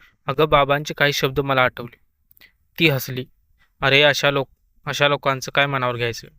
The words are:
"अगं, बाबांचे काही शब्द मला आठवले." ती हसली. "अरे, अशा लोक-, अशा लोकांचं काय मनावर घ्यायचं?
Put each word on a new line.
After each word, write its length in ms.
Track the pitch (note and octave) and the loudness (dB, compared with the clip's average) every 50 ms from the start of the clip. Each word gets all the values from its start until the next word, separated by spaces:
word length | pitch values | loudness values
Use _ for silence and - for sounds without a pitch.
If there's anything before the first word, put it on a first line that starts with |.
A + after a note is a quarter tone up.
| _ _ _ _ _ | _ _ _ _ _
"अगं, 220 | - C3+ C#3 D3+ D#3 | -6 -2 0 2 2
बाबांचे 460 | D#3 D3 C#3+ C3+ C#3+ D3 D3+ - E3 | 4 4 4 2 0 -2 -2 -6 -4
काही 180 | - D3 C#3+ C#3 | 0 0 0 0
शब्द 280 | - - C#3 C3 C#3+ | 0 -2 -2 -2 -2
मला 220 | C#3 C#3 C3+ C3 B2+ | -2 0 2 2 2
आठवले." 340 | B2 - - A#2+ A#2 - _ _ _ _ _ _ _ _ _ _ _ _ _ _ _ _ - | 0 0 -4 -12 -14 -16 _ _ _ _ _ _ _ _ _ _ _ _ _ _ _ _ 0
ती 100 | F3 D#3+ | 2 2
हसली. 360 | C#3+ C3 - - B2+ B2+ B2+ - _ _ _ _ _ _ _ _ _ _ | 2 0 -4 -8 -10 -10 -12 -12 _ _ _ _ _ _ _ _ _ _
"अरे, 220 | - C3+ C3 C#3 D3 | 0 2 4 4 6
अशा 280 | D3 C#3 - - C#3+ | 4 4 2 0 0
लोक-, 200 | C#3+ C#3 C3+ - _ _ _ _ _ _ _ | 0 -2 -4 -6 _ _ _ _ _ _ _
अशा 220 | D3+ C3+ - C#3+ C#3+ | -10 -2 0 0 0
लोकांचं 440 | C#3+ C#3 - C#3+ C3+ C3 - - - | 0 0 -2 -2 -4 -4 -6 -4 -2
काय 140 | - C#3 | 0 0
मनावर 300 | C#3+ C#3 C3+ B2+ B2 B2 | 0 0 -2 -2 -2 -2
घ्यायचं? 320 | A#2 A#2+ A#2+ A2+ - - - - | -2 -4 -6 -6 -8 -14 -20 -20